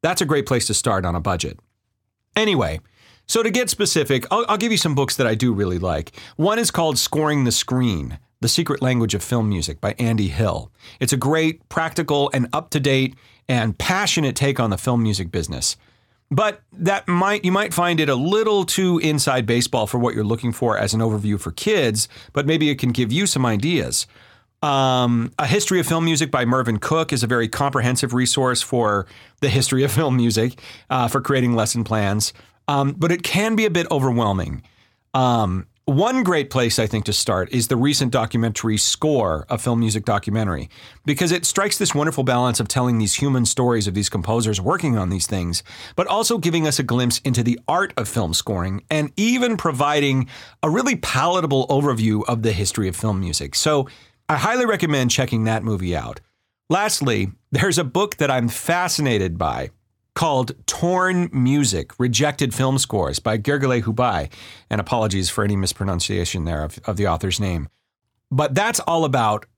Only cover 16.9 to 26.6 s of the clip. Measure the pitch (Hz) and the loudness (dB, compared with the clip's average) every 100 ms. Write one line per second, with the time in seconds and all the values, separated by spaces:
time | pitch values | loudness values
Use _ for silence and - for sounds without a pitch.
16.9 | 196 - 175 190 208 180 190 208 175 175 | -2 0 0 2 0 0 0 0 0 0
17.9 | 165 151 127 151 208 220 208 180 - 185 | 2 2 0 2 2 2 2 0 0 2
18.9 | 170 156 151 139 131 110 120 123 123 107 | 2 2 0 2 0 2 0 2 0 0
19.9 | 123 120 110 107 113 120 113 120 101 101 | 0 0 0 -2 -2 -2 -2 0 0 0
20.9 | 110 113 107 104 104 - - - 214 127 | 2 0 0 -2 -2 -4 -4 0 2 2
21.9 | 107 - - - - 143 160 151 135 127 | 0 -4 -8 -6 -4 0 2 2 2 0
22.9 | 117 120 143 196 - 127 107 139 170 67 | 0 0 0 0 0 0 0 0 0 0
23.9 | - - - - - _ _ 151 139 131 | -4 -6 -12 -20 -20 _ _ 0 2 2
24.9 | 127 123 120 117 - 139 190 208 185 - | 2 2 2 -2 -4 0 0 2 0 0
25.9 | 165 165 156 151 139 120 131 | 0 2 0 0 0 2 0